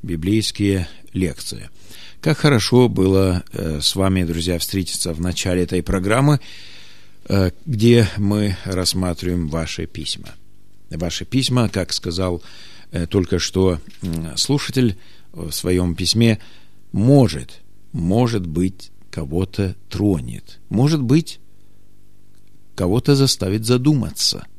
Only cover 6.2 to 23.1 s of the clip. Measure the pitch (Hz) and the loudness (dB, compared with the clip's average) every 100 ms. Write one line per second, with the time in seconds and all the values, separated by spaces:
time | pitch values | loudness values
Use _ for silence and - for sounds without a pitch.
6.2 | 143 143 - - - - - - - - | 4 4 0 -16 -16 -16 -16 -16 -16 -16
7.2 | - 98 92 - - 113 117 117 101 - | 0 2 2 0 -4 4 8 8 6 2
8.2 | 101 104 104 90 95 92 90 92 90 85 | 0 2 0 -2 -4 -2 0 0 -2 -2
9.2 | 90 87 78 80 80 - 82 - 73 - | -2 -2 -2 -2 -4 -6 -8 -6 -8 -8
10.2 | - - - - - - - 80 87 - | -10 -14 -16 -16 -16 -16 -10 -6 -4 -4
11.2 | - 131 123 123 107 104 87 - - 87 | -2 0 2 2 2 0 -2 -4 -4 -2
12.2 | 92 87 - - - - - 90 85 101 | -2 -2 -6 -16 -16 -16 -6 -4 0 2
13.2 | 87 87 - 92 95 82 - - 92 82 | 2 0 0 2 2 2 -6 -8 -6 -4
14.2 | 80 - - 143 - 131 123 98 - - | -6 -4 0 0 0 2 2 0 -10 -16
15.2 | - - 82 - 90 92 90 80 90 110 | -14 -10 -8 -4 2 2 2 0 0 4
16.2 | 117 110 - - - - - - 113 143 | 4 4 -4 -16 -16 -16 -6 2 6 8
17.2 | 113 76 64 - - - - - 85 104 | 6 2 -8 -14 -14 -16 -8 -2 2 2
18.2 | 123 113 87 78 95 95 - - - - | 2 0 -2 0 0 -2 -14 -16 -12 -8
19.2 | 71 82 95 - 95 95 - - 101 87 | -4 -2 -2 0 -2 -4 -10 0 2 2
20.2 | 60 53 - - - 98 139 156 120 151 | -2 -10 -12 -16 -4 2 4 2 4 4
21.2 | 160 - - - - - - - - - | 2 -12 -16 -16 -16 -16 -16 -16 -16 -16
22.2 | - - - - - - 98 113 - | -16 -16 -16 -16 -14 -4 0 2 4